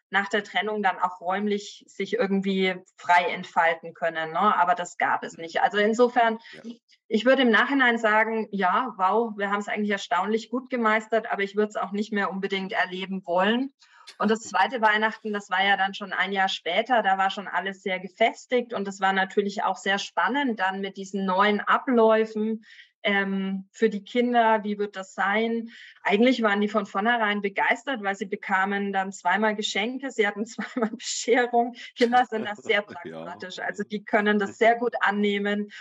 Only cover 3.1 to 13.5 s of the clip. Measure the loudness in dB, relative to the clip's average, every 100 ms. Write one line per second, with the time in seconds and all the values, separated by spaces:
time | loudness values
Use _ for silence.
3.1 | 4 4 -4 -4 0 2 0 -6 -6 -4
4.1 | -4 -4 0 2 2 2 0 -4 -4 -2
5.1 | -2 -4 -12 -8 -2 0 2 2 4 4
6.1 | 4 2 0 -8 -18 -18 -18 _ _ -4
7.1 | 0 4 4 6 4 4 2 2 2 2
8.1 | 4 2 -2 -4 -2 2 2 -2 0 2
9.1 | 2 0 -4 -2 -2 -4 -4 -2 -2 0
10.1 | -2 0 -2 -2 -6 -4 -2 2 0 0
11.1 | -2 -2 -4 -2 0 -2 -2 -4 -4 -4
12.1 | -2 -2 -4 -4 -4 -4 -4 -4 -4 -6
13.1 | -6 -2 0 2